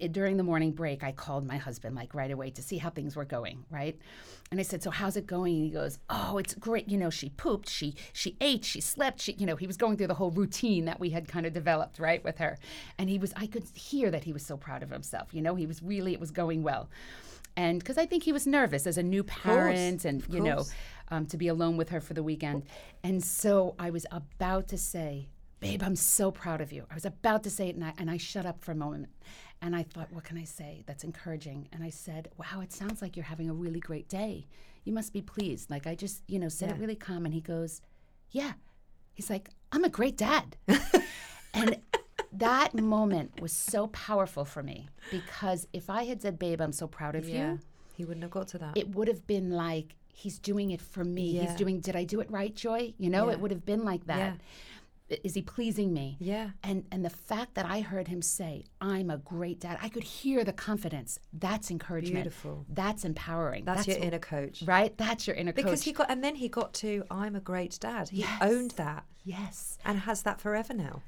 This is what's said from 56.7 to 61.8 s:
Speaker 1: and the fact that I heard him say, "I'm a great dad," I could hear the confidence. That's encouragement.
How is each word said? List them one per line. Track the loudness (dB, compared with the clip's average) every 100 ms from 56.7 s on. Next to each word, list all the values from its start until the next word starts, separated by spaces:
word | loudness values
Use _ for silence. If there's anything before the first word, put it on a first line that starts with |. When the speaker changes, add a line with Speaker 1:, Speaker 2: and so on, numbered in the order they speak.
| -2 -2
Speaker 1:
and | -2
the | -2
fact | -4 -4 -4 -2
that | -2 0
I | 0
heard | 0 -2 -2
him | -2
say, | 0 0 -2 -6 -10 -6
"I'm | -2 0 0
a | -2
great | -4 -4 -4 -4
dad," | -6 -6
I | -4
could | -6
hear | -6 -4 2 4
the | 4
confidence. | 0 0 0 0 -4 -4 -10 -10
That's | -4 0 0 -2
encouragement. | -4